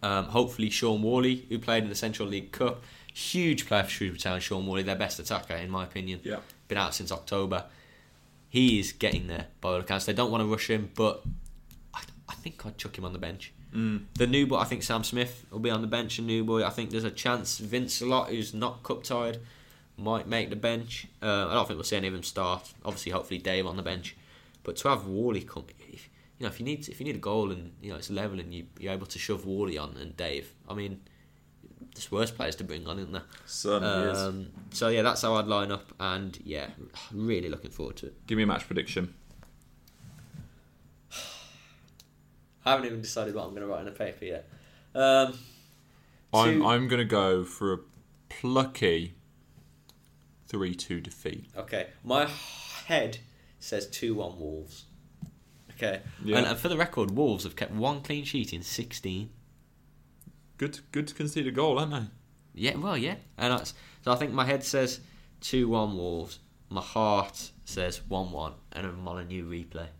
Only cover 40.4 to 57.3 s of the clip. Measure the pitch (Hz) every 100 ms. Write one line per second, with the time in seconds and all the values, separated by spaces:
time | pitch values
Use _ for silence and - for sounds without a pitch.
40.4 | - - - - - - - - - -
41.4 | - - - - - - - _ - -
42.4 | - _ - 135 123 113 107 - 107 107
43.4 | 87 98 101 90 98 98 104 - 92 85
44.4 | - - - - - 131 135 135 135 -
45.4 | - - - - _ - - - _ 110
46.4 | 113 104 101 120 127 120 113 104 95 92
47.4 | 87 - 101 90 - - - - _ -
48.4 | 123 131 131 - 98 82 87 - - -
49.4 | - - - - _ - - - - -
50.4 | - 107 95 90 - 87 95 - - -
51.4 | - - 92 104 87 - 120 131 151 147
52.4 | - - - - - 165 113 113 - -
53.4 | - - - 104 101 - 117 107 90 90
54.4 | 78 78 76 - - - - - - -
55.4 | - - - - 113 113 - - 104 107
56.4 | 123 123 170 165 170 - 98 101 147